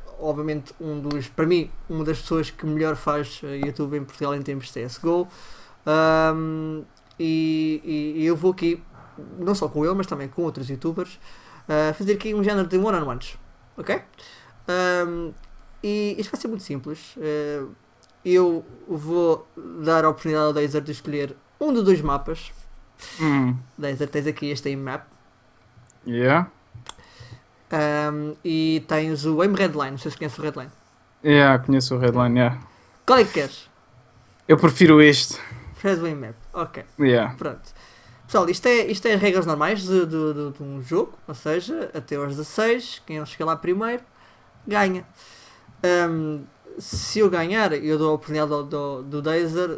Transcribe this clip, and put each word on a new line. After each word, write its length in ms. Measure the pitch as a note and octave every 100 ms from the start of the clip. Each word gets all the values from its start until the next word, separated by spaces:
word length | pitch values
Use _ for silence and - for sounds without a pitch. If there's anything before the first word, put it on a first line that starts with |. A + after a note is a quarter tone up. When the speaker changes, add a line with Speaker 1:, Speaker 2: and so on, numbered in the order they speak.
| - -
Speaker 1:
obviamente, 560 | D#3 C#3+ D3+ D3+ C3+ -
um 180 | E3 D3
dos, 260 | C#3+ D3 A#2+
para 180 | - D#3+
mim, 240 | F3 D3+ - -
uma 160 | D#3+ D#3
das 160 | D#3
pessoas 280 | - E3 D3+
que 160 | - D#3
melhor 300 | D3+ D#3 D3
faz, 460 | - D3 C3 -
eh, 140 | D3 C#3 C#3+
YouTube 320 | C#3+ C#3+ D3
em 60 | C#3
Portugal 280 | - C#3+
em 80 | C#3+
termos 260 | C#3 C3+ B2+
de 40 |
C 80 | -
S 200 | A#2+ -
G 60 | E3
O. 180 | F3 F3+ - - - - - -
Ahm, 1000 | D#3 D#3+ D#3+ D#3+ D#3+ D#3+ D#3 D#3 D#3 D3+ _ _ -
e, 600 | E3 D#3+ D#3+ D#3+ D#3 D#3
e, 380 | - D3+ D3+ D#3
e 40 | D#3+
eu 120 | D#3+
vou 140 | F#3
aqui, 300 | F#3 E3+ E3+ - - - - - F3
não 160 | F3+
só 140 | G3 D3+
com 160 | D3
ele, 100 | D#3
mas 140 | F#3+ F#3
também 220 | D3 C#3
com 140 | -
outros 260 | E3+ C#3 C3
youtubers, 500 | C3+ E3 E3 F3+ - - - - - -
ah, 260 | D3+ D#3 D3+
fazer 180 | G3
aqui 200 | G3+ A3
um 80 | G#3
género 240 | G3+ G3+ F3
de 100 | F#3
one-on-ones, 580 | G#3+ F#3 C#3+ B2 - - - - - -
ok? 240 | F3+ A3 - - - - - - -
Ahm, 600 | F3+ F3+ F3+ F3 E3+ E3+ - - - - -
e 320 | G#3 G#3 G#3 G3+
isto 140 | G3+
vai 80 | -
ser 80 | A3+
muito 160 | A3
simples. 500 | - C#3 D3 D#3 - -
Eh, 440 | D#3 D3+ D3 D3 C3+ - _ _ _ _
eu 400 | F3+ F3+ F3+ E3 - - -
vou 580 | D#3+ D3+ F3 E3+ D#3 - - D#3+ E3
dar 220 | D#3 E3 D#3
a 40 |
oportunidade 360 | - D#3+ D3+ D3+
ao 80 |
Dazer 280 | D3 D3 D3
de 120 | C#3+
escolher 420 | C3+ - D3 C#3+ - _ -
um 140 | D4+
dos 100 | A#3+
dois 160 | G3 F3
mapas. 540 | D3 C#3+ - D#3+ - - - - - - - -
Speaker 2:
Hum. 380 | D#3 C#3 B2+ B2 - -
Speaker 1:
Dazer, 300 | D3 C3 C#3+
tens 200 | D3+ C#3+
aqui 220 | D3+ D3
este 200 | C#3+ C#3+
aim 80 | C#3
map. 300 | C3+ C#3 - _ _ _ _ _ _ _ - _ -
Speaker 2:
Yeah. 440 | A#2+ B2 D#3 F3+ - _ - - - - - - - _ _ -
Speaker 1:
Ahm, 640 | D#3 D3+ D3+ D3+ D3+ D3+ D3+
e 400 | F3 D#3+ D#3+ D#3+ -
tens 360 | D#3 D#3 D3+ D3+
o 160 | D#3
aim 120 | G3
Redline, 380 | G3 F#3 D3 C3+
não 60 | C3+
sei 140 | D#3
se 60 | -
conheces 200 | D3+ -
o 40 |
Redline. 280 | D3+ C#3+ B2+ - _ _ _ _
Speaker 2:
Yeah, 400 | D3+ D3 C#3 C3
conheço 320 | B2+ C3+ B2+ B2
o 20 |
Redline, 400 | B2 A#2+ B2 A#2+
yeah. 200 | A#2+ B2 - - - _ -
Speaker 1:
Qual 140 | B3
é 40 |
que 80 | G#3+
queres? 380 | E3 C3+ - - _ _ _ _ _ _ _ -
Speaker 2:
Eu 100 | D#3
prefiro 440 | E3 B2+ E3+ D3+
este. 360 | D3+ C#3 - - - - - -
Speaker 1:
Preferes 260 | G3 F3+
o 40 | E3
aim 100 | D3
map, 200 | A2+ A2+ -
ok. 300 | E3+ D#3+ - - -
Speaker 2:
Yeah. 340 | C#3 A#2+ G#2 B2+
Speaker 1:
Pronto. 360 | D3+ - - - - - - - -
Pessoal, 240 | G#3+ E3+
isto 160 | F3+ B3
é, 180 | A#3+ -
isto 180 | G3+ A#3
é 80 | G3+
regras 300 | G3+ F#3 E3
normais 360 | D3+ D#3+ G#3
de, 220 | F#3 F#3 E3+
de, 280 | D#3+ D#3
de, 180 | D3 D3 C#3+
de 60 |
um 180 | C#3 C#3
jogo, 320 | B2+ E3 - - -
ou 80 | C#3
seja, 540 | D#3 E3+ F3+ E4 -
até 220 | D#3 - C#3+
aos 180 | C#3+ C#3
dezasseis, 640 | D3+ - A3 B3 A#3+ - -
quem 140 | D#3
não 60 | D3
chega 200 | - D#3+
lá 100 | D#3
primeiro, 480 | E3+ F#3+ A3+ B3 - _ - _ _ - -
ganha. 380 | G#3 G3 F#3 E3+ - - - - - - -
Ahm, 600 | F3+ F3+ E3+ D#3+ D#3 D3 C#3 _ - -
se 420 | - - - G#3+
eu 100 | G3+
ganhar, 420 | F3 E3 A3 G3+
eu 260 | D3 D3+ D#3
dou 140 | D#3
a 20 |
oportunidade 360 | D3+ D3+ D3+ D3+
do, 140 | D3
do, 400 | C#3+ D3 C#3+ C3+
do 180 | C#3 D3
Dazer, 480 | D3 E3 E3 E3 F3+